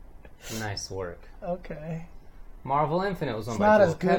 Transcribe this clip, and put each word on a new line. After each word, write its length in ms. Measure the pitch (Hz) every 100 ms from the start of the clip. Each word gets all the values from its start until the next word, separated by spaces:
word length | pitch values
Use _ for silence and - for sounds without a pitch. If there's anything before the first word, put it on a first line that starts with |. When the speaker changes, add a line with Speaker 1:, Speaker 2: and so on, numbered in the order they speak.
| - - - - - 113
Speaker 1:
Nice 280 | 107 98 -
work. 300 | 95 90 87 - -
Speaker 2:
Okay. 640 | 185 185 - 156 156 165 165 - - - - -
Speaker 1:
Marvel 400 | 131 143 151 170
Infinite 340 | 196 180 139 113
was 100 | 110
won 60 | 117
Speaker 2:
It's 20 |
Speaker 1:
by 60 | 208
Speaker 2:
not 120 | 214
Speaker 1:
Joel 100 | 180
Speaker 2:
as 60 | 156
good 140 | 180